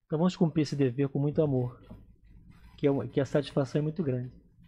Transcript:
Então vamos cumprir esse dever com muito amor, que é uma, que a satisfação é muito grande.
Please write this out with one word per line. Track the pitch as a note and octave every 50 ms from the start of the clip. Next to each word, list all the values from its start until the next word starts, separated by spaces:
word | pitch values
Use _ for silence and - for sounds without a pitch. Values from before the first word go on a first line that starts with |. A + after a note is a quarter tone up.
| _
Então | _ D#3+ D3+
vamos | E3+ F#3 F3+
cumprir | - F#3 D#3+ C#3 D#3+ D3+
esse | - -
dever | C#3 C#3 C3 A#2 C3 C#3+ C3+
com | - C#3+
muito | C#3 D3 C#3+ -
amor, | D#3 D3 C3+ B2+ B2 A#2+ - - - - - - - - - - - - - - - - - - - - - -
que | - C#3+
é |
uma, | C#3 C3+ A#2+ A#2+
que | - D3+
a | C#3
satisfação | - - D#3 C3+ - - D3+ C#3 B2+ - D3+
é |
muito | D3 D#3 D#3 - F3
grande. | C#3 B2 B2 B2+ B2+ - - - - _ - -